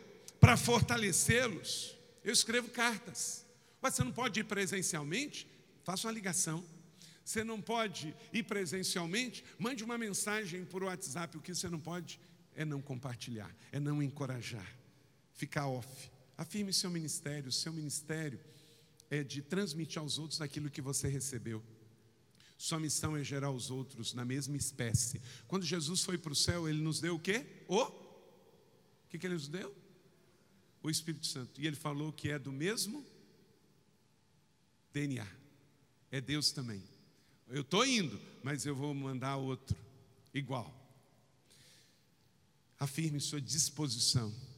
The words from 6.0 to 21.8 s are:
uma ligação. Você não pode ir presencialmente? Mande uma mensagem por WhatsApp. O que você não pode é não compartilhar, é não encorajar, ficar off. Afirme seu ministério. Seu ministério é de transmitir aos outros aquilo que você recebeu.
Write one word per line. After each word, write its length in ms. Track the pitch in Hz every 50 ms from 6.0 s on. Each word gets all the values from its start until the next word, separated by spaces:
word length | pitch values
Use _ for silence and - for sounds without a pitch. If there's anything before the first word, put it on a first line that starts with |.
| -
uma 60 | 226 226
ligação. 520 | 220 196 196 165 - - 165 160 165 175 - - - - - - - - - - - -
Você 180 | - - 220 220
não 180 | 226 226 214
pode 540 | - - 226 233 220 214 156 - 135 160 - - - - -
ir 120 | 220 226
presencialmente? 1000 | - 220 202 190 156 170 190 185 - - 190 170 165 180 233 254 247 - - - - - -
Mande 240 | 185 240 285 220 220
uma 160 | 220 240 233
mensagem 680 | 226 208 185 - - 214 208 214 220 170 160 185 180
por 200 | - 170 185 190
WhatsApp. 520 | 190 185 180 - 139 135 175 170 165 -
O 40 | 156
que 140 | - - 180
você 140 | 165 - 175
não 120 | 170 160
pode 400 | - 156 170 180 170 175 - - - - - - - - -
é 100 | - 156
não 160 | 151 147 139
compartilhar, 720 | 139 - 135 123 123 131 120 110 - 131 117 107 101 87 - - - -
é 100 | - 143
não 220 | 147 143 147 147 147
encorajar, 720 | 135 131 - 139 127 131 120 110 - 120 110 92 87 - - - - - - - - - - _ _ _
ficar 320 | - - 143 - 151 143
off. 220 | 139 131 127 117 - - - - - - - - - - -
Afirme 340 | - - - 208 208 196 185
seu 160 | - - 185
ministério. 640 | 175 170 160 147 - - - 147 147 147 135 131 120
Seu 200 | - - 160 160
ministério 680 | 160 151 147 - - - - 156 160 160 147 123 104 - - - - - - - - - - - - - -
é 120 | 143 147 143
de 200 | 120 104 143 147
transmitir 560 | - - 185 208 185 147 165 165 151 - 170
aos 200 | 156 143 - 135
outros 220 | 156 165 - -
aquilo 300 | - 143 - - 151 143
que 100 | 139 -
você 260 | 131 135 135 - -
recebeu. 560 | 139 139 135 131 - 131 117 104 117 113 110 - - - -